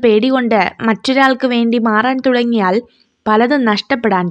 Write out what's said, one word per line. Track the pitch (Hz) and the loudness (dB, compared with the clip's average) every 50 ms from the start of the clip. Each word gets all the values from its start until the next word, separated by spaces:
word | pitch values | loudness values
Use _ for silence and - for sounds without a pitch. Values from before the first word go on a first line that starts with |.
| 240 | 2
പേടികൊണ്ട് | 226 214 214 240 262 262 254 240 226 226 202 - - - - 233 220 | 2 2 2 2 0 0 -2 0 0 0 0 0 -2 -4 -4 -4 -2
മറ്റൊരാൾക്ക് | 214 - - 269 254 269 269 269 262 247 269 240 240 | -2 -2 -2 -2 0 2 2 2 0 0 -2 -2 0
വേണ്ടി | 233 233 233 233 240 226 226 | 0 0 0 0 0 0 0
മാറാൻ | 214 214 233 262 262 262 254 | 0 0 0 -2 -4 -2 0
തുടങ്ങിയാൽ | 262 247 240 240 240 233 214 190 185 190 240 - - _ _ _ _ _ _ _ | 0 0 0 0 0 0 0 0 0 0 -2 -4 -6 _ _ _ _ _ _ _
പലതും | 214 214 220 247 240 294 277 240 220 | 0 2 2 2 2 0 0 0 0
നഷ്ടപ്പെടാൻ | 208 202 - - 277 240 226 208 190 180 180 175 | 0 -2 -2 -4 -4 -2 -2 -2 0 -2 -2 -4